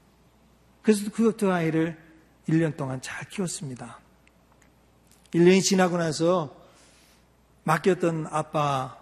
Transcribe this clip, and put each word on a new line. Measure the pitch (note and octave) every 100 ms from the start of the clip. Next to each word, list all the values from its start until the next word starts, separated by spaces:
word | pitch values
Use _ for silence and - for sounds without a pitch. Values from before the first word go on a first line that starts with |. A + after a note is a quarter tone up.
| _ _ _ _ _ _ _ _
그래서 | - G#3 G#3
그 | - A3+ G#3+
두 | G3
아이를 | F3+ D#3+ D#3+ E3 D#3+ - - _ _ -
일 | D#3+
년 | D#3+
동안 | D3 C3+ C3
잘 | - - -
키웠습니다. | - F3 - C#3+ A#2+ A#2+ - _ _ _ _ _ _ _ _ _ _ _ _ _
일 | E3+
년이 | F3 F#3+
지나고 | - F#3+ F#3 F3
나서 | E3 D3 E3 F3+ D3 - - - - _ _ _ _ _ _ _
맡겼던 | - D#3+ G3 F3+ F3 D#3+ D#3
아빠, | D#3 D3+ D#3 D3 C3+ C3 -